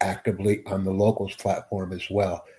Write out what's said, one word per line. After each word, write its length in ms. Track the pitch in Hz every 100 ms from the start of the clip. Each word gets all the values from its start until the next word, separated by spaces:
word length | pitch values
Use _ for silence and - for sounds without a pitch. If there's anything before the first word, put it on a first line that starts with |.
actively 640 | - - - 95 101 101 -
on 200 | 98 95
the 60 |
Locals 440 | 95 104 113 95 -
platform 580 | 101 92 - 101 92
as 160 | 92 -
well. 360 | 101 95 85 -